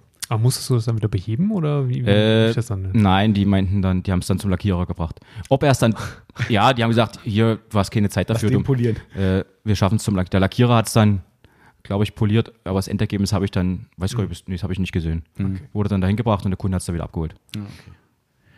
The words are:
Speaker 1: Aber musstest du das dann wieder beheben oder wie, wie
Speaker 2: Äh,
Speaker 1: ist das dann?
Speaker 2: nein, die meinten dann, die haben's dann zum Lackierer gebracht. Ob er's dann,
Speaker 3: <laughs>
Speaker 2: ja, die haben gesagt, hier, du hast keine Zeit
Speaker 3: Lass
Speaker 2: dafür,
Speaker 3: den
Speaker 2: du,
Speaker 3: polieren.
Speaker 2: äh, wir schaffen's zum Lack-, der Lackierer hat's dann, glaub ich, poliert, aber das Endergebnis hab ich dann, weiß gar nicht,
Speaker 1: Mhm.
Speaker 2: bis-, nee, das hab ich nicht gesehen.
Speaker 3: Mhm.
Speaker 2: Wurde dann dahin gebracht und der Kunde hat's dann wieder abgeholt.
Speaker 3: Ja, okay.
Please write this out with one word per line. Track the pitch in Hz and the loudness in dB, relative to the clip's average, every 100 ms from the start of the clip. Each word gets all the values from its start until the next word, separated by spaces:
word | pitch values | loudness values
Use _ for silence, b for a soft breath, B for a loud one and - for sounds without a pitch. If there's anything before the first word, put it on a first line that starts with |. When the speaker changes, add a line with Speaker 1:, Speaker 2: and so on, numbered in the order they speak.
| _ - - | _ -16 -6
Speaker 1:
Aber | 113 | 0
musstest | 120 - - | 0 0 -2
du | |
das | 123 117 | -2 0
dann | 113 | -2
wieder | 107 | -2
beheben | 95 95 117 202 | -4 -4 -2 0
oder | 208 151 147 127 | 0 -2 -2 -2
wie, | 131 117 | -2 2
wie | |
Speaker 2:
Äh, | 104 110 110 113 | 4 4 4 4
Speaker 1:
ist | 117 | 0
das | 113 | -2
dann? | 98 95 | -4 -2
Speaker 2:
nein, | 107 101 95 107 | 2 4 4 4
die | 101 | 4
meinten | 98 98 90 101 | 4 2 2 0
dann, | 95 92 | 2 0
die | 101 | 0
haben's | 90 - | -2 0
dann | 92 | -2
zum | 101 | -2
Lackierer | 92 104 87 87 | -2 0 0 -2
gebracht. | 87 82 - B 107 - | -4 -8 -8 B -14 -2
Ob | 135 | 0
er's | 151 127 | 2 2
dann, | 117 107 B B | 2 0 B B
Speaker 3:
<laughs> | _ - 117 | _ -8 -2
Speaker 2:
ja, | 104 117 | 2 4
die | 123 | 2
haben | 113 | 2
gesagt, | 117 110 - | 2 0 -4
hier, | 117 104 113 107 - | -4 2 2 0 -2
du | 107 | -2
hast | 95 | 0
keine | 113 101 | 0 0
Zeit | - 90 | 0 -2
Speaker 3:
Lass | 110 | 0
Speaker 2:
dafür, | 107 | 2
Speaker 3:
den | 127 | 0
Speaker 2:
du, | |
Speaker 3:
polieren. | - 131 120 107 - | 0 0 0 -2 -8
Speaker 2:
äh, | 92 95 95 - _ | -4 0 0 -2 _
wir | 107 101 | -2 0
schaffen's | 95 107 | 2 0
zum | - 95 | 0 -2
Lack-, | 90 | 0
der | 98 | 0
Lackierer | 95 - 120 117 | 0 2 4 4
hat's | 104 | 2
dann, | 117 104 98 - _ b b b b | 2 4 2 -4 _ b b b b
glaub | - 98 | -6 -2
ich, | 104 | -2
poliert, | - 107 110 - _ | -2 0 2 0 _
aber | - 95 | -4 -2
das | - | -2
Endergebnis | 101 107 101 98 | -2 -2 0 0
hab | 95 | 0
ich | 98 | 0
dann, | 98 90 92 - - | 0 -2 -2 -8 -6
weiß | 95 | -4
gar | 117 | -2
nicht, | 92 | -4
Speaker 1:
Mhm. | |
Speaker 2:
bis-, | 85 - | -6 -8
nee, | |
das | 90 | -8
hab | 90 | -6
ich | 92 | -4
nicht | 90 | -2
gesehen. | 92 80 82 - - | -2 -2 -4 -6 -6
Speaker 3:
Mhm. | 98 95 - | -4 -4 -8
Speaker 2:
Wurde | 107 101 | -4 -2
dann | 101 | 0
dahin | 92 104 | 0 0
gebracht | 113 101 98 | 0 0 -2
und | |
der | 92 | -4
Kunde | 98 90 | -2 -4
hat's | - | -4
dann | |
wieder | 85 | -6
abgeholt. | 80 87 80 - _ | -6 -6 -8 -8 _
Speaker 3:
Ja, | 104 | -14
okay. | 101 85 - 85 _ _ _ _ b | -14 -16 -20 -20 _ _ _ _ b